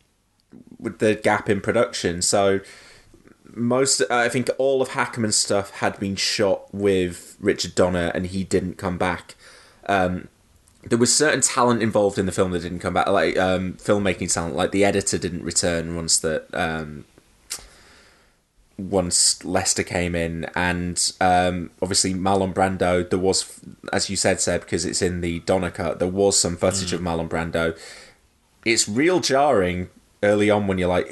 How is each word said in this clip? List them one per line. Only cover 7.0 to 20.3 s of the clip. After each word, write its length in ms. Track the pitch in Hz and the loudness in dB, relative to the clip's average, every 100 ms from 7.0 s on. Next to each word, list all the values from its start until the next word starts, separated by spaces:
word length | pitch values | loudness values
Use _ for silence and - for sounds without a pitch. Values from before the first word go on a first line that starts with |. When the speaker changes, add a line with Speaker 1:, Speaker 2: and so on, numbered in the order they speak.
| 90 85 - - | 2 -4 -16 -4
Speaker 1:
Richard 340 | 98 87 92 | -2 0 -2
Donner, 380 | - 92 90 85 | 2 2 2 0
and 120 | - 92 | -2 -4
he 160 | 95 | -4
didn't 340 | 92 95 90 - | -2 0 -2 -6
come 200 | 95 90 | -6 -2
back. 380 | 92 85 - - - - - _ - | -2 -2 -8 -20 -20 -20 -20 _ 0
Um, 400 | 101 92 90 - _ _ _ _ _ | 2 2 -2 -8 _ _ _ _ _
there 140 | - 120 | -2 2
was 160 | 120 - | 4 4
certain 240 | 147 151 | 2 2
talent 400 | - - 123 117 | 0 2 2 4
involved 360 | 110 104 101 92 | 2 4 2 2
in 60 | 95 | -2
the 80 | |
film 180 | 90 95 | 0 0
that 100 | 90 | 0
didn't 180 | 85 87 | -4 -6
come 140 | 92 | -4
back, 140 | 90 - | 0 2
like, 300 | 98 82 - | 2 2 2
um, 360 | 92 92 92 - | 2 0 -2 -6
filmmaking 500 | - 104 101 87 87 | 0 0 2 -2 -2
talent, 220 | - 85 69 | -2 -2 -2
like 140 | 90 | 0
the 120 | 98 | 2
editor 340 | 101 98 95 92 | 2 2 0 -2
didn't 260 | 85 82 | -4 -6
return 520 | 73 - 92 85 82 85 | -4 -2 0 0 -2 -6
once 220 | 82 - | 0 0
that, 300 | 82 78 - | 0 -4 -4
um, 520 | - 85 80 78 73 - _ _ _ - - - - - - - _ _ _ _ _ _ - | -4 -2 -4 -6 -12 -18 _ _ _ -14 -14 -14 -20 -20 -20 -20 _ _ _ _ _ _ -12
once 640 | 92 95 87 - - - - | -2 0 2 2 0 0 -2
Lester 380 | 92 92 - | -2 0 -2
came 320 | 95 98 87 85 | -2 -2 -2 -2
in, 300 | 85 | -2